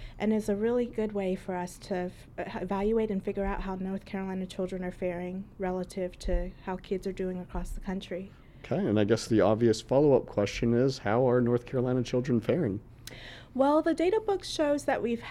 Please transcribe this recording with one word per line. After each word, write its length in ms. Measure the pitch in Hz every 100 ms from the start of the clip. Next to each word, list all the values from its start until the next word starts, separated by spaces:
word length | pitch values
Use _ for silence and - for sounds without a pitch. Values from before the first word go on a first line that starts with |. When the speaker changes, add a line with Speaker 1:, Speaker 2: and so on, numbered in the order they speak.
| - -
Speaker 1:
and 140 | 214
is 160 | 220 214
a 80 | 202
really 300 | 226 247 240
good 260 | 226 214
way 240 | 202 190 185
for 180 | -
us 240 | 180 180 -
to 160 | - 185
f-, 160 | 180 - - -
uh, 200 | 190 202
evaluate 500 | 190 196 208 226 220
and 100 | 196
figure 240 | 202 196 196
out 160 | 196
how 140 | 190 190
North 300 | 185 190 -
Carolina 400 | 196 190 190 185
children 400 | - 185 185 185
are 60 |
faring 520 | - 180 175 180 190 202 -
relative 580 | 185 185 180 - 180 -
to 300 | - 180 180 - -
how 120 | 185
kids 280 | - 185 196
are 60 |
doing 300 | 185 185 180
across 300 | 180 180 180
the 100 | -
country. 500 | - 190 - 180 196 - - -
Speaker 2:
Okay, 140 | - 151
and 200 | 185 107
I 60 |
guess 240 | 104 113 -
the 140 | 110
obvious 400 | 92 110 117 107
follow-up 460 | - 127 151 127 -
question 460 | - 101 - 117
is, 260 | 117 135 135
how 280 | 101 113 127
are 120 | 123
North 240 | 120 120 -
Carolina 380 | 131 127 127
children 360 | 117 123 131 120
faring? 400 | - 143 139 95 - - - - - - - 254
Speaker 1:
Well, 280 | 269 302
the 100 | 320
data 260 | 320 339 440
book 240 | 440 381
shows 420 | - - 294 285 285
that 180 | -
we've 180 | 233 233 -